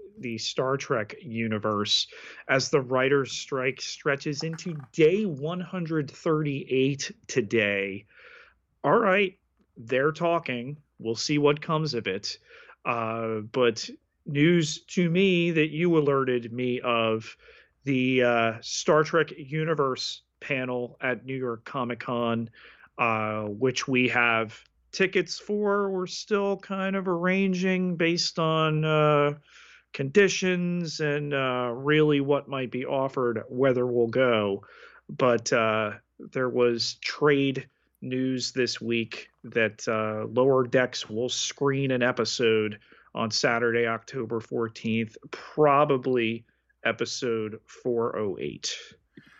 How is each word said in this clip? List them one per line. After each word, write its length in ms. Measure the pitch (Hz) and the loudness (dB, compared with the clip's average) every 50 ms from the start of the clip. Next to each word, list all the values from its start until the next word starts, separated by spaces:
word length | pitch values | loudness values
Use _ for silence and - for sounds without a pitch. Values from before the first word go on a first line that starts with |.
| 104 95 104 110 | -14 -20 -18 -12
the 180 | - 123 113 110 | -10 -8 -8 -6
Star 380 | - - - - 135 131 135 | -6 -6 -4 -2 -2 0 0
Trek 400 | 131 - - 143 117 107 104 - - | -2 0 -2 0 -2 -2 -4 -8 -14
universe, 840 | - - 113 113 117 113 110 107 104 107 107 104 104 104 - - - - - - - - - - - - | -12 -8 -6 -4 -2 -2 -2 -2 0 0 0 0 0 0 0 -2 -2 -4 -8 -18 -20 -18 -20 -18 -4 0
as 220 | 135 135 131 - | 0 0 0 2
the 100 | - 143 | 0 0
writer's 520 | 127 120 131 131 127 135 143 143 131 113 - | 0 2 0 2 4 4 4 2 2 0 -4
strike 480 | - - - 143 135 127 135 127 - | -10 -8 -6 -4 -2 -2 -2 -4 -4
stretches 640 | - - - - - 156 139 135 - 156 147 151 160 | -10 -12 -12 -4 -2 -2 -2 -2 -2 -6 -6 -4 -6
into 320 | 160 165 160 - 180 165 147 131 - - | -8 -8 -8 -8 -10 -10 -10 -12 -10 2
day 340 | - 156 151 180 208 220 | 4 6 6 6 4 0
one 320 | 196 151 127 139 156 175 180 | 0 -2 -4 -6 -6 -6 -6
hundred 500 | 180 160 - 185 170 156 160 160 147 156 | -8 -8 -6 -6 -4 -2 -2 -2 -2 -4
thirty-eight 1040 | - - - 175 156 151 156 147 139 135 - - 127 131 131 135 143 139 - - - - _ | -8 -6 0 0 2 2 2 0 -2 -4 -4 -2 2 2 2 2 0 -2 -6 -10 -10 -14 _
today. 800 | - - 135 113 101 117 117 107 101 101 98 98 98 95 104 - _ _ - - - - - - _ _ _ _ _ _ _ - | -4 -2 -2 -2 2 2 2 2 2 0 0 -2 -4 -6 -10 -14 _ _ -20 -20 -20 -20 -20 -20 _ _ _ _ _ _ _ 0
All 140 | 143 165 226 | 2 2 4
right, 380 | 233 196 185 202 208 180 180 _ _ _ _ _ _ _ _ | 4 4 4 2 2 0 -4 _ _ _ _ _ _ _ _
they're 360 | - 123 113 131 127 135 156 156 | -20 -8 -2 0 0 2 0 0
talking. 640 | 151 170 170 170 170 165 - 127 120 120 131 147 - _ _ _ _ | 0 0 0 2 0 0 -2 -6 -6 -6 -10 -12 -14 _ _ _ _
We'll 160 | - 110 117 | -6 -6 -4
see 220 | 113 - - 151 147 | -4 -2 0 0 4
what 220 | 143 143 147 151 | 4 4 4 2
comes 320 | - - 160 156 160 151 123 | -2 -2 -2 -2 0 -2 -2
of 120 | 117 101 | -4 -4
it. 320 | 98 92 104 - - - - _ _ - - - - - _ _ | -2 -4 -4 -6 -8 -12 -12 _ _ -20 -20 -20 -20 -20 _ _
Uh, 560 | - 123 117 113 110 113 113 113 110 113 107 107 113 | -4 -2 -2 -2 -2 -4 -4 -4 -4 -4 -4 -6 -4
but 400 | - 135 123 120 110 - - - 254 - _ _ _ _ _ | 0 2 2 2 2 0 -6 -12 -14 -18 _ _ _ _ _
news 560 | - 147 143 147 170 175 175 156 151 - - - | -6 0 4 4 6 6 4 2 0 -2 -8 -12
to 280 | - - 185 175 170 | -6 -2 0 0 2
me 400 | 165 180 196 196 185 175 170 170 | 2 2 4 4 4 2 2 2
that 200 | 165 160 151 160 | 2 2 0 0
you 280 | 147 151 175 175 170 160 | 0 0 2 4 4 4
alerted 540 | 147 139 139 139 135 127 123 123 117 117 113 | 4 4 2 2 2 2 0 -2 -2 -4 -6
me 280 | 123 127 123 123 123 - | -4 -2 -2 -2 -2 0
of, 540 | 123 120 117 113 113 110 110 110 - - _ - - - - - _ _ _ _ | 0 2 2 2 2 0 0 -4 -8 -16 _ -20 -20 -20 -20 -20 _ _ _ _
the, 400 | 135 139 131 127 131 131 127 123 | -2 0 0 2 2 2 4 4
uh, 300 | 120 120 117 113 113 113 113 | 4 4 4 2 0 0 -4
Star 420 | - - - - - - 160 151 156 | -8 -8 -8 -4 0 4 4 4 4
Trek 300 | 156 - 165 151 151 - | 4 2 0 0 0 -4
Universe 840 | - 151 131 143 156 156 160 160 143 143 135 127 120 - - - - - _ _ _ | -12 -12 -8 -6 -4 -2 -2 0 0 0 -2 -2 -4 -6 -8 -10 -12 -16 _ _ _
panel 560 | - - 147 131 127 127 123 123 123 117 - _ | -8 -6 -4 -4 -4 -4 -4 -6 -6 -8 -10 _
at 260 | - 131 123 107 120 | -4 -4 -4 -4 -6
New 100 | 127 135 | -10 -8
York 280 | 131 127 123 117 113 - | -6 -6 -6 -6 -8 -12
Comic 340 | - - 139 123 120 123 117 | -10 -8 -6 -6 -6 -6 -8
Con, 500 | - - 123 120 120 117 117 113 117 110 - - - - - - - - _ | -6 -6 -4 -2 0 0 0 -2 -4 -6 -10 -18 -20 -20 -20 -20 -20 -20 _
uh, 460 | - 120 117 113 110 107 107 107 107 107 | -2 0 0 2 0 0 -2 -4 -4 -4
which 460 | 107 104 107 127 131 127 - - - | -6 -4 0 0 0 0 0 -2 0
we 200 | 131 123 127 120 | 2 2 2 4
have 480 | 113 123 120 117 117 113 113 107 - - - _ _ _ _ _ - | 4 4 4 4 4 2 0 -2 -6 -14 -20 _ _ _ _ _ -2
tickets 440 | - 190 185 190 196 180 185 - | -2 -2 2 2 0 -2 -2 -6
for. 540 | - - - 208 208 208 202 202 202 202 196 | -12 -8 -6 -4 -2 0 0 0 0 0 -2
We're 160 | 190 185 185 | -2 -4 -6
still 520 | 180 - - - - 214 202 202 202 196 196 | -6 -8 -12 -6 -2 -2 0 0 0 -2 -4
kind 360 | - - 196 190 190 196 196 | -6 -8 -6 -4 -2 -2 -2
of 140 | 196 185 185 | -2 -2 -2
arranging 880 | 175 170 170 185 185 190 196 190 185 180 185 190 185 180 185 180 180 | -2 0 2 2 2 2 2 2 0 0 0 0 2 2 0 0 0
based 420 | 160 165 165 170 170 - - - - | 0 0 0 2 0 -2 -4 -2 0
on, 460 | 165 160 160 160 160 156 156 156 156 | 0 0 2 2 2 2 2 0 2
uh, 500 | 156 156 151 151 151 151 147 147 147 147 151 _ _ - - - - - - _ _ - | 2 4 4 4 6 6 4 4 2 0 -4 _ _ -20 -20 -20 -20 -20 -20 _ _ -8
conditions 1080 | - 147 135 139 208 202 185 190 - 190 185 185 175 180 175 175 175 175 160 151 - | -6 -6 2 4 6 6 6 4 0 0 0 0 0 0 -2 -2 -2 -4 -6 -4 -4
and, 340 | 156 151 143 147 147 147 143 | -2 -2 -2 -2 -2 -2 -2
uh, 380 | 139 135 131 123 123 123 120 117 | 0 0 0 0 0 -2 -2 -4
really 460 | 120 135 143 151 156 151 151 147 143 | -4 0 2 4 6 6 6 4 2
what 280 | 139 135 143 139 - - | 4 2 2 0 0 -4
might 220 | 135 135 131 117 | -6 -6 -6 -4
be 160 | - 127 131 | -6 -6 -4
offered, 560 | 131 143 135 135 135 - 139 127 120 117 110 - - | -2 -2 0 -2 -2 -2 0 0 0 0 -2 -6 -6
whether 360 | - 123 135 135 123 123 123 | -2 2 2 4 4 4 2
we'll 220 | 127 120 120 117 | 0 2 2 2
go. 580 | 117 113 123 131 123 117 110 104 101 98 98 - - - - - - - - _ - | 2 2 2 4 4 4 2 2 0 -2 -4 -6 -12 -20 -20 -20 -20 -20 -20 _ -16
But, 420 | - - 135 123 120 113 117 - 139 | -4 0 2 4 4 2 2 0 2
uh, 420 | 120 110 110 107 110 110 104 107 107 - _ _ _ - - - | 2 2 2 2 2 0 -2 -4 -8 -14 _ _ _ -20 -10 -4
there 160 | 135 127 127 | -2 -2 0
was 460 | 120 123 120 120 120 117 117 - - | 2 4 4 4 4 2 -2 -4 -6
trade 720 | - - - - - 151 151 147 139 139 139 131 131 135 - _ _ _ _ _ _ - | -6 -8 -8 -4 2 4 4 4 4 2 0 -2 -4 -8 -12 _ _ _ _ _ _ -10
news 480 | 131 127 131 131 131 131 127 120 - - | -6 -4 -2 -2 -2 -2 -4 -4 -4 -2
this 280 | 131 123 117 - - | -2 -2 -2 -2 -6
week 480 | 113 113 117 117 113 110 - - - - _ _ - | -4 -2 -2 -2 -2 -4 -8 -14 -16 -18 _ _ -20
that, 440 | 120 110 117 113 107 110 - - - | -6 -2 0 0 0 0 -4 -6 -4
uh, 380 | 113 110 110 110 107 107 107 113 | -2 -2 -2 -2 -4 -4 -6 -2
Lower 380 | 113 127 127 135 135 131 127 | 2 4 4 6 6 4 2
Decks 440 | 120 123 131 127 123 - - - - | 2 2 2 2 2 -2 -6 -8 -6
will 180 | 107 110 123 123 | -4 -4 -4 -4
screen 600 | 117 - - - - - 143 139 135 135 139 135 | -4 -4 -6 -6 -4 -2 0 0 0 0 0 0
an 120 | 131 123 120 | 0 2 2
episode 760 | 123 127 - 113 - - - 123 113 110 110 107 107 104 - - _ - - _ _ _ | 0 2 0 -2 -2 -2 0 2 2 2 2 0 -2 -4 -8 -16 _ -20 -20 _ _ _
on 160 | 120 117 113 | -6 -4 -2
Saturday, 560 | 107 - - 131 117 117 120 117 113 120 120 | -2 0 0 2 2 2 0 2 2 2 0
October 540 | 113 113 113 - - - 135 113 107 117 113 | 0 -2 -4 -6 -10 -8 -8 -6 -4 -6 -6
fourteenth, 760 | 110 - - 123 117 113 113 - - 120 110 113 113 110 - - - - | -6 -6 -4 -4 -4 -4 -6 -8 -4 -2 0 0 -2 -4 -6 -16 -16 -16
probably 1120 | - - - - - - 151 147 139 139 151 147 139 131 127 135 127 123 117 110 117 117 - _ _ _ _ _ _ _ - | -16 -16 -16 -10 2 4 6 6 8 6 6 4 2 0 2 0 0 2 2 0 -2 -4 -8 _ _ _ _ _ _ _ -2
episode 760 | 117 113 120 123 113 - - - 123 113 113 107 107 107 110 - | -2 -2 0 -4 -6 -4 -6 -4 -2 -2 -2 -4 -6 -8 -12 -16
four 500 | _ - - - 127 120 117 113 120 - - | _ -20 -8 -4 -2 0 0 0 -2 -2 -2
oh 180 | 107 101 90 - | -2 -2 -4 -4
eight. 360 | 64 71 55 - - - - - - - - _ _ _ _ - - - - - | -6 -8 -8 -8 -8 -8 -10 -10 -14 -18 -20 _ _ _ _ -20 -20 -20 -20 -20